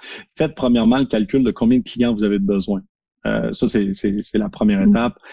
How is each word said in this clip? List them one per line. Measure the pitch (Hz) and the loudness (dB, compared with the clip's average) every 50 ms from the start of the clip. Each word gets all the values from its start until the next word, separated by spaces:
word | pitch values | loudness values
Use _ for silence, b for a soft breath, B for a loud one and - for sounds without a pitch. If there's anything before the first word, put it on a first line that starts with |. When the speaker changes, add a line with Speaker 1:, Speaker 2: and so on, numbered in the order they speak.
| B B B B B B _ | B B B B B B _
Speaker 1:
Faites | - 160 151 - | -4 -4 -4 -2
premièrement | - - 123 120 117 110 113 123 | -2 0 2 2 4 4 4 4
le | 139 135 | 2 2
calcul | 123 - 107 104 92 - 135 127 | 0 0 -2 0 0 0 0 2
de | 113 | 0
combien | 98 - 117 113 127 127 | 0 0 2 2 2 2
de | 107 | 0
clients | - - 120 123 120 113 | -2 -2 0 0 0 0
vous | 104 104 | 0 0
avez | 101 104 101 | 0 2 0
besoin. | 98 101 101 98 92 - 101 98 - _ _ _ _ _ _ _ - | 0 0 0 0 -2 -2 -4 -4 -6 _ _ _ _ _ _ _ -6
Euh, | 110 110 113 113 113 107 | -4 -2 -2 -2 -4 -2
ça, | - 123 | -2 -2
c'est, | 107 - 110 101 98 95 | 0 0 0 0 -2 -2
c'est, | - - 101 98 104 | -4 -4 -4 -4 -4
c'est | 104 - - | -6 -4 -4
la | 107 104 101 | -4 -4 -4
première | - - 113 104 101 98 98 | -4 -2 0 0 2 2 4
Speaker 2:
Mm. | 101 | 4
Speaker 1:
étape. | 101 113 117 123 - _ B B | 2 2 0 -2 -4 _ B B